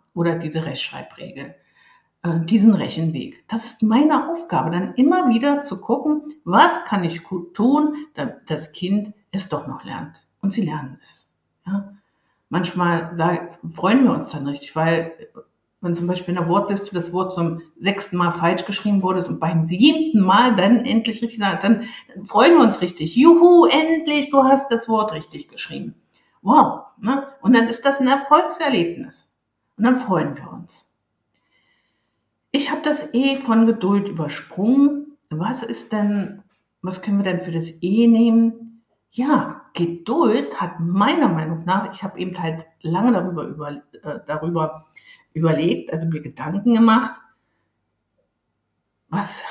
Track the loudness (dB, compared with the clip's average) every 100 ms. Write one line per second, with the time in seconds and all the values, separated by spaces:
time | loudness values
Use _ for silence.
0 | _ -2 -2 -2 -6 -6 -8 -8 -10 -12
1 | -18 -18 -18 -16 -18 -20 _ _ _ _
2 | _ _ -4 -2 2 4 6 4 0 -4
3 | -4 -4 -10 -16 -10 -10 -8 -4 2 4
4 | 4 2 -2 -8 -4 -4 -2 -4 -4 0
5 | 2 4 2 2 2 0 -4 -10 -4 -2
6 | -2 -4 -6 -12 0 4 4 2 -2 -2
7 | 0 -6 -8 -10 -8 0 2 2 0 -4
8 | -12 -8 -8 -10 -8 -8 -8 -8 -4 -2
9 | -4 -14 _ -10 -6 -8 -8 -12 -12 -12
10 | -14 -18 _ _ -4 -2 -4 -6 -10 -16
11 | -20 -20 -20 _ _ _ -6 -6 -6 -16
12 | _ _ _ _ _ -4 -2 -2 0 0
13 | -4 -2 -2 -2 -6 -16 -16 -4 2 4
14 | 4 2 -6 -8 -8 -8 -8 -2 0 0
15 | -2 -12 -20 -20 -20 _ _ _ -4 -2
16 | -2 -4 -4 -4 0 0 0 -4 -4 -6
17 | -4 -4 -4 -2 -4 -4 -12 -6 -4 -4
18 | -6 -2 -2 0 -2 -2 -4 -6 0 0
19 | 0 -2 -4 -4 -2 0 -2 2 2 2
20 | 0 2 4 4 4 2 4 2 2 -2
21 | -2 -6 -8 -4 -4 0 0 0 -2 -16
22 | -20 -18 -2 4 6 8 6 2 -4 -4
23 | -2 6 8 10 10 8 8 4 2 0
24 | 0 -2 2 4 6 4 2 -4 0 -2
25 | -2 -6 -12 -18 -18 -16 -12 -12 -12 -16
26 | _ _ _ _ 4 6 4 0 -14 _
27 | -4 -4 -6 -4 4 4 4 0 0 2
28 | 2 0 4 4 4 -4 -2 0 -2 -6
29 | -14 -18 _ _ _ _ _ -2 0 2
30 | 0 -2 -2 -6 -14 -18 -18 -20 _ _
31 | _ _ _ _ _ _ _ _ _ _
32 | _ _ _ _ _ -4 -2 -4 -4 -4
33 | -4 -2 0 -2 0 2 2 2 0 0
34 | -2 -6 -8 -10 -12 -4 0 4 2 0
35 | -8 -20 _ -6 -4 -4 -8 -12 -6 -2
36 | 0 -2 -4 -10 _ _ _ _ -10 -8
37 | -2 -2 0 -4 -4 -6 -8 -6 0 4
38 | 6 6 4 4 2 -2 -14 -20 _ _
39 | _ -6 0 0 -2 -10 -12 -4 -4 -4
40 | -4 2 2 2 -2 -6 -8 -6 -2 2
41 | 2 2 2 0 -4 -6 -2 -2 -4 -10
42 | -12 -8 -10 -6 -6 -6 -12 _ -4 0
43 | 2 2 0 -6 -8 -10 -12 -12 -18 -16
44 | -12 -12 -8 -6 -4 -2 -4 -8 -20 _
45 | -20 -20 _ -2 0 2 0 -2 -4 -6
46 | -4 -6 -10 -12 -8 -2 2 4 6 4
47 | 0 -8 _ _ _ _ _ _ _ _
48 | _ _ _ _ _ _ _ _ _ _
49 | _ -6 -6 -12 -16